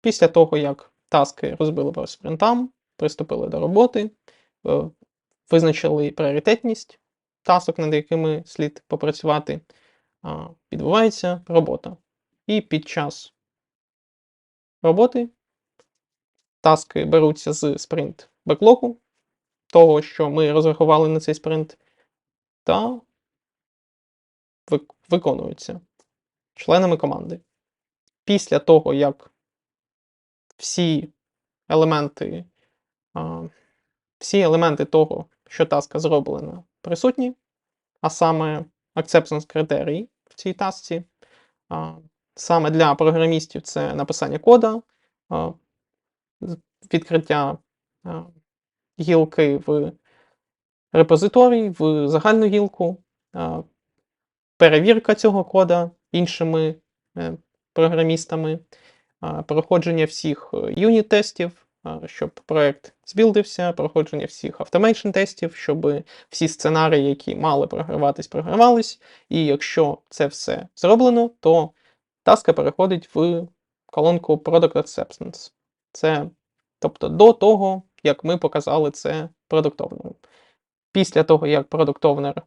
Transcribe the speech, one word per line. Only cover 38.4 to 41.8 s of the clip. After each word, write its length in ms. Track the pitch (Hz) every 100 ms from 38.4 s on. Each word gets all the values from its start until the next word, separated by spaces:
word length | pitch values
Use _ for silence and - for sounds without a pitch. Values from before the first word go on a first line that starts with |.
| 160 151 - _ _
acceptance 520 | - 160 170 165 151 151
критерії 600 | 156 156 143 - 156 233 _
в 100 | _
цій 180 | _ -
тасці, 500 | 180 196 185 - 165 175 _ _ _ _ _ _
а, 260 | 80